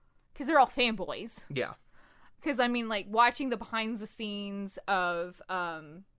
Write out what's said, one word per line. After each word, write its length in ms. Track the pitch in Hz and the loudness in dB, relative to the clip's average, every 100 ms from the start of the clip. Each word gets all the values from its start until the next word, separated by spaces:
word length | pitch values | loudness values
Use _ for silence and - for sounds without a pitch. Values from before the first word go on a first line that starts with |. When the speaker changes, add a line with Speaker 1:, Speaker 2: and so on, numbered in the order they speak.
| _ _ _ | _ _ _
Speaker 1:
'Cause 120 | - 269 | -8 4
they're 100 | 311 | 6
all 80 | 247 | 6
fanboys. 760 | - 240 220 151 120 220 - - | 6 2 2 -4 -6 -8 -10 -6
Speaker 2:
Yeah. 260 | 143 110 - _ - - - - - | -4 -4 -6 _ -20 -20 -20 -20 -6
Speaker 1:
'Cause, 160 | 311 254 | -2 2
I 80 | 240 | 2
mean, 200 | 240 226 | 2 0
like, 180 | 208 202 | -4 0
watching 420 | 220 240 349 269 | 4 6 4 -2
the 60 | 226 | -2
behind 420 | 220 226 220 226 | -2 -4 -2 -4
the 80 | 214 | -8
scenes 720 | - 214 202 202 196 196 - - | -8 -6 -6 -6 -8 -8 -8 -2
of, 520 | 196 180 170 180 180 - | 0 2 -2 -4 -10 -6
um, 560 | 185 175 160 156 165 196 | -4 -4 -6 -12 -18 -20